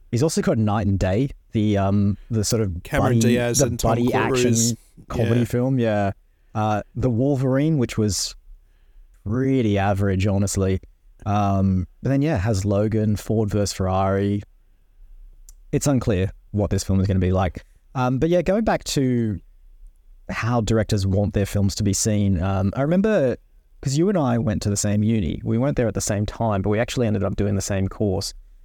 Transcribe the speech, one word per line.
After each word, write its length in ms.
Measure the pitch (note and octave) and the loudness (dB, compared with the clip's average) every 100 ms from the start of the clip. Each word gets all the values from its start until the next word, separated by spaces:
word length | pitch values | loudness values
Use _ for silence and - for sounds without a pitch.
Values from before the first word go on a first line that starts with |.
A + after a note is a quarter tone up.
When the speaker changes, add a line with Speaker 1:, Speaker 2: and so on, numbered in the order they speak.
| - | -6
Speaker 1:
He's 120 | A#2 | -2
also 180 | D#3 G3+ | 0 0
got 160 | G3 C3 | 0 2
Night 300 | G#2+ G#2 G2+ | 2 0 0
and 120 | G2 | 0
Day, 300 | F#2 G2+ C#3 - _ | 0 0 -2 -6 _
the, 240 | A#2 G#2+ G2 | -2 2 2
um, 400 | G2 G2+ G2+ G2 - | 2 2 0 -2 -4
the 120 | A2 | -4
sort 200 | G2+ A2+ | 0 0
of 100 | G#2 E2+ | -2 -6
Speaker 2:
Cameron 360 | - D3 G#2 A#2 | -4 0 2 4
Speaker 1:
buddy, 160 | A2+ | 4
Speaker 2:
Diaz 240 | A#2+ A#2+ A#2 | 2 2 0
Speaker 1:
the 80 | B2+ | 0
Speaker 2:
and 120 | A#2+ | 0
Tom 120 | A2+ A#2 | 0 2
Speaker 1:
buddy 180 | B2 | 2
action 380 | A2 A2+ C3 B2 | 0 0 2 2
Speaker 2:
Cruise. 200 | A#2 A2+ A#2 _ - - | 2 0 -4 _ -20 -8
Speaker 1:
comedy 320 | - G#2+ A#2+ | -2 0 2
Speaker 2:
Yeah. 40 | |
Speaker 1:
film, 340 | A#2 B2 B2+ C3+ | 0 0 0 0
yeah. 340 | A2+ G#2 G2+ - _ _ _ | 2 2 0 -4 _ _ _
Uh, 280 | A2+ G#2+ G#2 - - | -4 -2 -2 -4 -4
The 140 | B2+ | -2
Wolverine, 640 | A2+ C3+ C#3 C3 C3 D3+ D#3 | 2 0 2 2 2 2 2
which 220 | - - | 0 0
was 360 | G#2+ F#2 - - - - _ _ _ - - - G#2 | 0 0 -6 -10 -20 -20 _ _ _ -20 -20 -14 -6
pretty 500 | A#2+ C3+ C3+ A2+ G2+ | -2 0 2 2 2
average, 500 | G2 F#2+ G2+ F#2 G2+ | 2 2 0 0 0
honestly. 540 | G2 G2+ - F#2+ F#2+ - - - - G#2 | 0 0 0 0 -2 -6 -20 -20 -4 0
Um, 600 | G#2 G2+ G2 F#2+ F#2 F#2 - | 2 2 2 2 2 -2 -4
but 60 | B2 | 0
then, 140 | C#3 | 2
yeah, 160 | D3 C3+ | 2 0
has 260 | G#2 G2+ | 0 0
Logan, 520 | G2+ G2+ A2 A2 G#2+ G#2 | 0 0 2 0 0 -2
Ford 340 | - A2 G#2 | -2 -2 0
versus 220 | G#2 G2+ | 0 -2
Ferrari. 680 | - F#2 F#2 G2 G2 G2+ G#2 - _ _ _ _ - - - - - - - - | -2 -2 0 0 0 0 -2 -6 _ _ _ _ -20 -20 -20 -20 -20 -20 -20 -6
It's 140 | C#3 - | -2 0
unclear 440 | C3 A2+ F#2 F#2+ - - | 0 0 0 -2 -6 -8
what 180 | G2+ G2+ | -2 0
this 140 | F#2+ | -2
film 160 | - G2 | 0 0
is 60 | F#2+ | 2
gonna 120 | F#2 | 2
be 120 | F#2 | 2
like. 320 | F#2 F#2 - - _ _ | 2 0 -4 -16 _ _
Um, 240 | C3+ B2+ C3 | -4 -2 0
but 120 | E3 | 2
yeah, 100 | F3 | 2
going 240 | E3+ G3+ | 2 0
back 200 | A3 F3 | 0 -2
to 540 | - D3 C3 A#2+ A2+ G#2 - - - - - - - - - | -2 -2 0 0 -2 -4 -10 -20 -20 -20 -20 -20 -20 -18 -12
how 320 | F#2 - B2 | -6 -2 0
directors 440 | G#2+ A2+ G#2 G#2+ F#2+ | 2 0 2 0 0
want 280 | F#2+ G2+ | 0 0
their 100 | A2 | 0
films 300 | G2 G#2 G2 | 0 0 0
to 80 | - | 0
be 100 | G2+ | 0
seen, 480 | F#2 A2+ G#2 G2+ F#2+ | 0 0 2 2 0
um, 320 | F#2+ F#2+ G2 A2+ | 0 0 -2 0
I 60 | |
remember, 540 | C#3 F3+ G#3+ G#3 C3 - _ - _ - | 0 2 2 2 0 -2 _ -20 _ -8
'cause 160 | C#3 C#3 | -4 0
you 100 | F#3 | 0
and 80 | F#3+ | 2
I 220 | C3 A#2 | 2 0
went 240 | A2+ G#2 | 0 -2
to 80 | G#2 | -2
the 60 | G2 | -2
same 260 | G#2+ G#2 | 0 0
uni. 400 | G#2+ A2+ F2+ - | 2 0 -2 -4
We 140 | A2+ A2+ | -4 -2
weren't 180 | C#3 C3 | 0 0
there 120 | A#2 | -2
at 60 | |
the 60 | G2+ | -2
same 240 | - G#2 | -4 -2
time, 380 | G#2 - A#2 G2+ | -4 -4 -2 -2
but 80 | G2+ | 0
we 80 | G#2+ | 0
actually 280 | A#2 - A#2 | -2 -2 -2
ended 160 | G#2 | 0
up 120 | G2 G2 | -2 -2
doing 200 | G2+ G2 | -2 -2
the 40 | |
same 280 | - G2 F#2+ | -2 -2 -4
course. 440 | - G#2 F#2 - - - - | -2 -2 -2 -6 -12 -20 -20